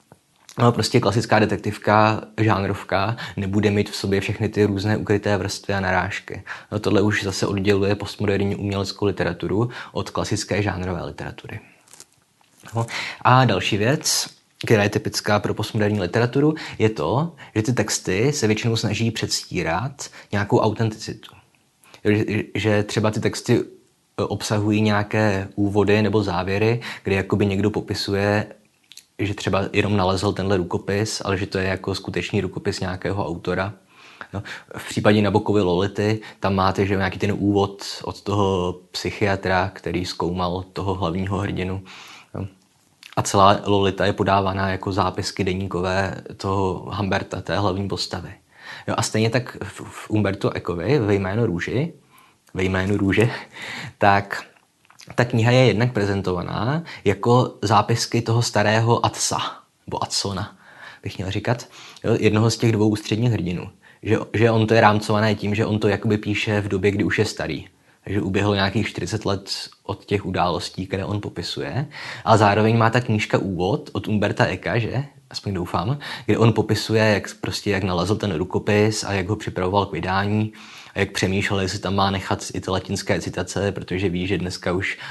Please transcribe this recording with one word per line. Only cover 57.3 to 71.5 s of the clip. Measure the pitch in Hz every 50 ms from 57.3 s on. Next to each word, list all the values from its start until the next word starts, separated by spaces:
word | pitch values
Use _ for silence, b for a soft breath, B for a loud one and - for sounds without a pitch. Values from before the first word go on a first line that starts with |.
| 120 127 117 - - -
zápisky | - 101 107 101 104 - 117 117 - - - 117
toho | 113 - 113 120
starého | 117 - - 104 104 104 110 110 113 117 117 - -
Atsa, | 110 - - - - - - - - - - - _ _ _ _
nebo | - - - -
Atsona, | - - - - 101 98 90 104 - - B B B B B B B B B B
bych | 98 -
měl | - 92 92
říkat, | 98 107 - 113 127 127 - - B B B B B B B
jo, | 98 117 -
jednoho | - 107 104 107 113 117
z | 110
těch | - - 117
dvou | 110 104 107 110
ústředních | 110 104 - - 110 104 120 123
hrdinů. | 113 98 87 90 90 85 - 95 - B B B B B B
Že, | 101 - - - - -
že | 104 113 117
on | 113 113 110
to | 107 110
je | 113
rámcované | 110 107 104 107 - - 110 104 107 110 104
tím, | 104 - 101 -
že | - 110
on | - 107 104
to | 107
jakoby | 104 101 98 - 113 104
píše | 107 - 104 104 101 - 110 107 104
v | 101
době, | - 98 95 95 104
kdy | 101 104 98
už | 85 - -
je | 104
starý. | - - - 78 80 73 67 - - _ b b b b b b
Takže | - 95 104
uběhlo | - 95 95 101 98 104 101
nějakých | 101 95 98 98 113 101
čtyřicet | - - - 95 85 113 104 -
let | 95 101 95 - - - - - - - _ _
od | - 95 - -
těch | - 101 101 -
událostí, | - 90 85 85 90 82 85 - - - - 92
které | - - 95 95
on | 71 107 104
popisuje. | 101 - - - 85 -